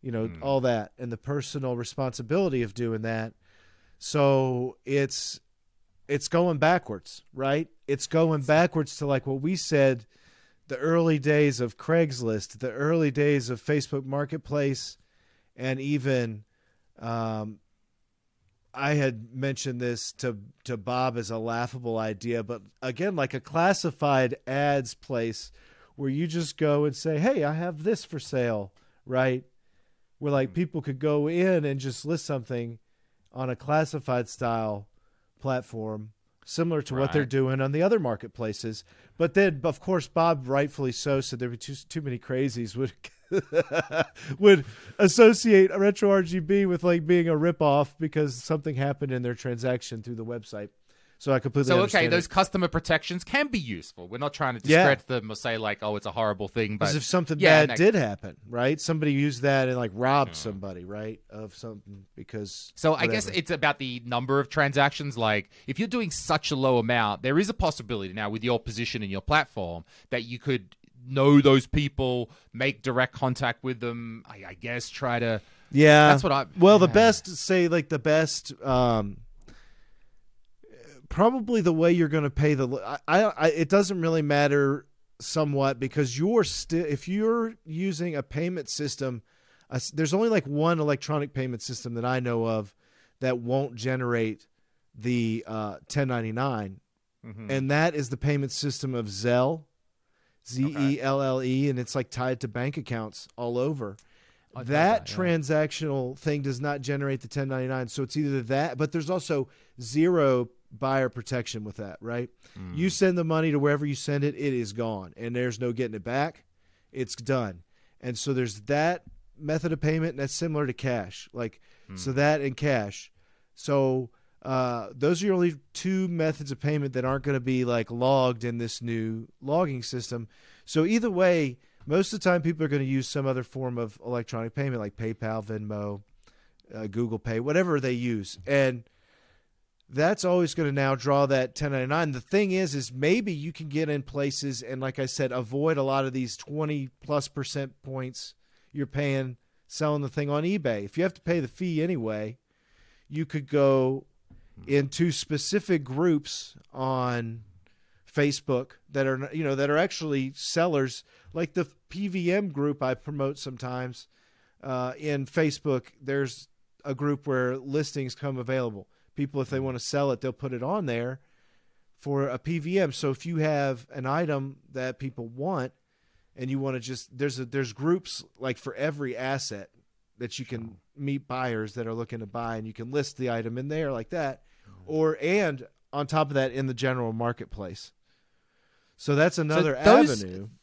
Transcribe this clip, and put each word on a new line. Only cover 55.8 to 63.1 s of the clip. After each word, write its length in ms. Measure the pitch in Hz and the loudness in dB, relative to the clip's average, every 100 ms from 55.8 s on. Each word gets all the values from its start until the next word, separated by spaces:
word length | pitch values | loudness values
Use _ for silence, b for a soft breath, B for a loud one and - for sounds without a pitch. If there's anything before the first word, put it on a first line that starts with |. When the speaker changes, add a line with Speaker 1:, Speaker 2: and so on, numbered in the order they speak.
Speaker 2:
"Oh, 140 | 107 | -4
it's 100 | 104 | -4
a 60 | 104 | -4
horrible 380 | 95 110 101 101 | -2 0 0 -4
thing," 300 | - 107 104 | -2 -2 0
but 100 | 101 | 0
Speaker 1:
As 80 | 151 | 0
if 80 | |
something 340 | - 180 165 156 | 2 0 0 4
Speaker 2:
yeah, 220 | 180 156 | 8 8
Speaker 1:
bad 40 | 151 | 8
Speaker 2:
no. 80 | 117 | 6
Speaker 1:
did 180 | 180 | 6
happen, 440 | 214 120 101 98 - 98 | 6 0 -2 -10 -16 -10
right? 320 | 120 127 151 | 0 0 0
Somebody 320 | - 160 151 | -2 0 2
used 300 | 139 143 123 | 2 0 0
that 260 | 139 139 131 | 2 4 2
and, 80 | 127 | 0
like, 160 | 117 | -4
robbed 360 | 95 123 143 127 | -2 2 4 2
Speaker 2:
Yeah. 40 | |
Speaker 1:
somebody, 500 | 80 110 98 98 90 | -2 -8 -8 -8 -10
right, 360 | 90 104 110 110 _ | -12 -10 -10 -12 _
of 240 | 104 107 | -14 -14
something 520 | - 117 104 101 98 98 - | -14 -14 -14 -16 -20 -20 -20
because 560 | 110 110 101 - - | -10 -8 -8 -10 -16
Speaker 2:
So 220 | - 160 156 | -2 0 2
I 100 | |
guess 200 | 170 | 2